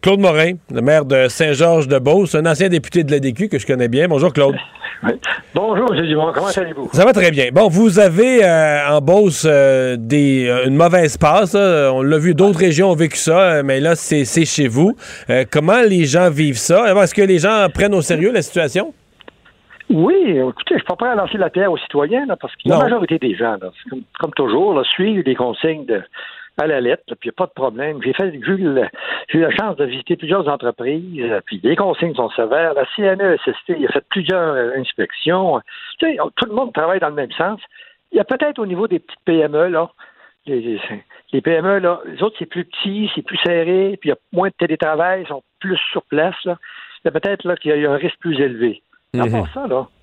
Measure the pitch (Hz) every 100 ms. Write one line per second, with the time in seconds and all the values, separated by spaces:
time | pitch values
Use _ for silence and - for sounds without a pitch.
0 | 180 202 190 156 160 180 _ 120 123 156
1 | 139 135 131 - 160 139 165 165 135 139
2 | 127 175 190 156 160 156 190 175 - 170
3 | 151 143 135 113 208 190 - 131 120 123
4 | 175 143 139 135 139 139 - - - -
5 | - 240 - - - - 214 202 247 175
6 | 165 156 160 - 190 190 175 156 123 -
7 | 202 208 180 147 127 135 214 165 226 185
8 | 202 165 247 254 190 165 156 147 143 151
9 | 143 185 208 143 156 143 139 131 127 123
10 | 113 147 143 131 123 123 131 139 170 180
11 | 160 - 156 170 202 202 196 165 139 131
12 | 135 156 160 156 196 175 185 151 196 165
13 | 160 - - 165 185 156 139 135 151 165
14 | - 156 131 - 156 - 139 113 180 240
15 | - - - 123 123 151 156 226 233 185
16 | 156 151 180 147 156 123 - 175 233 190
17 | 185 - 196 185 175 220 190 - 202 196
18 | 147 165 185 247 151 - 156 175 269 -
19 | _ _ - _ _ _ _ - - 175
20 | 180 381 311 151 127 - - 359 - 180
21 | 240 233 190 214 175 180 196 160 - 147
22 | 147 233 277 190 135 - 120 165 247 233
23 | 180 160 131 95 117 104 92 - - 131
24 | - - 160 - 131 113 196 160 123 -
25 | 190 208 139 127 123 113 165 156 127 107
26 | 90 - - - - - 151 143 123 147
27 | - 117 120 - 185 - 131 110 147 151
28 | 175 202 196 147 117 196 170 135 113 -
29 | - - - 156 160 - 214 165 143 131
30 | - 170 156 190 156 143 120 - 123 156
31 | 180 165 117 104 - 101 104 - 202 -
32 | 170 131 117 - 113 135 165 143 131 -
33 | 202 190 196 165 - - - 170 135 143
34 | - 196 160 185 165 139 120 131 127 -
35 | 95 - - 180 190 131 - - - -
36 | 330 269 151 - - 214 262 226 160 190
37 | 165 147 123 - 175 208 - _ - _
38 | _ 339 - 262 294 285 208 180 226 175
39 | _ - - 165 151 147 175 165 165 _
40 | - _ - _ - 135 117 107 - 104
41 | _ - _ 135 156 165 175 196 180 175
42 | - 165 208 214 160 180 175 - 202 202
43 | 214 - - 180 170 175 165 185 196 202
44 | 147 135 _ 170 190 - 170 156 156 156
45 | 175 190 175 143 _ _ 190 170 - -
46 | - 143 170 175 - 170 - - - -
47 | 170 151 185 196 180 175 151 151 147 139
48 | 165 - 170 143 139 117 117 104 _ _
49 | _ 120 120 113 85 254 269 131 - _